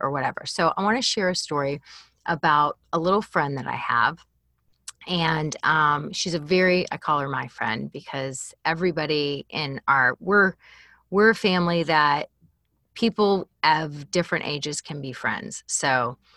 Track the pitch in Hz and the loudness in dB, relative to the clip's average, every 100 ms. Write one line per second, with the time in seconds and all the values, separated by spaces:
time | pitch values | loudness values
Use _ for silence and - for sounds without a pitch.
0 | 139 139 127 - - - 165 - 202 233 | -4 -2 -4 -6 -8 0 0 2 0 0
1 | 240 - 185 180 - 147 139 147 - - | 0 0 -2 -2 -4 -2 -2 -6 -10 -20
2 | - _ - 165 175 147 147 - _ 165 | -20 _ -6 0 4 4 2 -2 _ -2
3 | 170 202 208 180 143 139 127 117 - 120 | 2 0 0 -2 -2 -4 -6 -6 -2 2
4 | 117 165 _ _ _ _ _ _ - - | 2 0 _ _ _ _ _ _ -20 -18
5 | - 175 160 160 156 - - 156 151 147 | -6 -2 0 0 -4 -2 0 4 4 2
6 | 147 - 185 165 147 185 185 180 - 160 | -2 -6 -4 -4 0 2 4 2 0 -6
7 | - 147 139 131 131 - 113 113 143 147 | -2 -2 -2 -6 -8 -6 -4 -4 -6 -12
8 | - 139 135 131 - - 151 165 180 156 | -10 -8 -8 -10 -14 -4 -2 0 0 0
9 | 151 151 143 143 - - 147 135 - 135 | -2 -2 -2 -4 -8 -8 -6 -6 0 2
10 | 127 127 180 202 190 - - - - _ | 2 0 2 4 4 0 -16 -20 -20 _
11 | _ 190 214 - 202 180 175 170 160 160 | _ 4 4 4 2 2 2 2 2 4
12 | 147 147 - _ _ _ _ _ _ - | 4 2 -2 _ _ _ _ _ _ -2
13 | 226 - 202 196 - _ 156 156 156 147 | -2 2 2 2 -2 _ 2 2 0 -8
14 | 143 180 170 170 - 147 147 147 - 147 | -4 -2 0 -4 -4 -6 -6 -8 -10 -10
15 | 135 123 113 107 - - - - 147 131 | -10 -6 -4 -4 -8 -16 -8 -2 0 0
16 | 120 131 _ | 0 -6 _